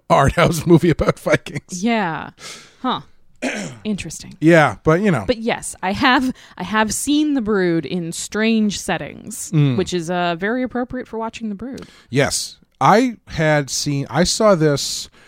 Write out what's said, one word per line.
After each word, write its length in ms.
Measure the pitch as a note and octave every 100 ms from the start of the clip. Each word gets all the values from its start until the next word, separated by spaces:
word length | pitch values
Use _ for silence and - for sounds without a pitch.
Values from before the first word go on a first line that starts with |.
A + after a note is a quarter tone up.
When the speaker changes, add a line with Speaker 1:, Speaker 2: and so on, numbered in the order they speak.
Speaker 1:
<laughs> 80 | -
art 220 | E3 C#3
house 340 | - E3+ E3 -
movie 240 | E3+ F3
about 300 | C#3+ G#3 -
Vikings. 640 | - - - C#3+ - F3+
Speaker 2:
Yeah. 480 | A3+ A3+ F3+ D#3 - - - - - _
Huh. 200 | B3+ F#3+ - - _ -
<clears throat> 400 | C4 A3+ E3+ A#2
Interesting. 500 | G#3+ G3+ E3 - B2 -
Speaker 1:
Yeah, 360 | D#3 E3+ C#3 G2
but, 180 | - E3
you 100 | G#3+
know. 140 | C3+ F#2+
Speaker 2:
But 100 | A3+
yes, 380 | A3+ - - -
I 80 | F#3
have, 400 | G3+ C4 C4+ B3+ - - -
I 60 |
have 320 | F3+ G#3+ G#3+ -
seen 400 | - D4 D4+ C#4
The 60 |
Brood 420 | G#3 G3+ F3+ E3 -
in 260 | F3+ E3
strange 680 | - - G#3 A3 A3 G#3 -
settings, 720 | - D#3+ D3+ - - A3+ -
Speaker 1:
Mm. 260 | D#3 C#3+ B2+
Speaker 2:
which 160 | F3
is, 160 | F3+ D#3+
uh, 260 | F3+ F3 E3+
very 240 | G3+ B3+
appropriate 440 | B3+ A#3+ B3 B3 -
for 120 | A3
watching 300 | A3 - A3
The 60 | F#3+
Brood. 320 | A#3 A#3 - - -
Speaker 1:
Yes. 480 | B2+ A2+ - - - _ -
I 360 | C3+ G#3 C4 G#3+ -
had 420 | - D#3 D3+ C3+
seen, 380 | - D3 C#3+ C#3
I 140 | C3
saw 320 | F3+ - A3 F3+
this, 560 | D3+ C#3+ - - - _